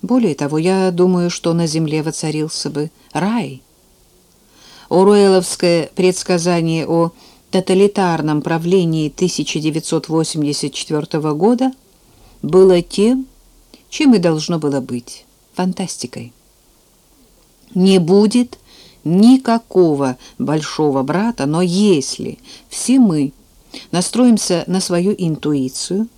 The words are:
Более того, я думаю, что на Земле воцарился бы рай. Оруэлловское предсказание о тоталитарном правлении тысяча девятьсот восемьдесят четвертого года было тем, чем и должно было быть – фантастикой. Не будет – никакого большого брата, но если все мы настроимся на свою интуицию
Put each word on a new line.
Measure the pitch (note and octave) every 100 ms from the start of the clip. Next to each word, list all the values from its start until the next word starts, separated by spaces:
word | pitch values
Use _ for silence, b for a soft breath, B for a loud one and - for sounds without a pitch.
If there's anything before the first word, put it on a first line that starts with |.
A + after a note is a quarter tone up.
Более | F#3 B3+ G#3+ C#3
того, | C#3+ D#3
я | E3+ F#3+ F#3+
думаю, | F3 F#3 F3+ F3
что | - E3+
на | E3+ E3+
Земле | D#3 D#3+ D#3
воцарился | D3+ D3+ D#3+ D3+ D#3 - D3
бы | C#3+ D#3 b b
рай. | D3 F#3 A#3 C#3+ C3 _ _ _ _ _ _ _ _ _ B B B B
Оруэлловское | E3+ G3+ G#3 G3 F#3 F3+ - F3+ E3+ D3+ -
предсказание | F#3 F3+ - F3+ E3+ F3 E3 D#3+ C#3+
о | E3+ E3+ b b b _
тоталитарном | F#3+ F3+ F#3 G3+ G3+ F#3 E3 D3+ D3+
правлении | D#3 E3 E3 F#3+ E3+ D#3+ D3+
тысяча | - F3+ - D#3+ E3
девятьсот | D3+ D3+ - E3 -
восемьдесят | D#3+ D#3+ D#3+ D3 C#3+ D3
четвертого | - - D3+ D3 D#3+ D3+
года | D3+ G3 B3 C4 C4 _ _ b b b b
было | C#3+ F3+ F#3+ F3+
тем, | E3+ - G#3+ C4 C4 _ _ _ _ b b
чем | - D4+
и | A3
должно | E3+ D#3 D3+ E3+
было | D3+ C#3
быть – | B2+ A#2+ A#2+ - _ _ _
фантастикой. | - F#3 F3+ F#3 - - - A#2+ _ _ _ _ _ _ _ _ _ _ _ _ _ _ F#3
Не | F#3+ F#3+
будет – | E3 G3 G#3+ A#3+ A#3+ - b b b b
никакого | D3 F3+ A3+ C4 C4 A3+ _ F#3 E3+ C#3+ C#3 B2 B _
большого | C3 D3+ D3+ - D3+ C3+
брата, | C3+ E3 A3+ A#3 C#3
но | D#3+
если | F3+ F3+ G#3 E3 C3 - - - B B B
все | - - C4
мы | A3+ D#3 C#3 - _ _ _ B B
настроимся | E3+ F3 A3 B3 G#3+ - F3 -
на | F3+
свою | - F3 F#3 G#3+
интуицию | F3 D3+ D3 C#3+ C3 - - F#3+ A3+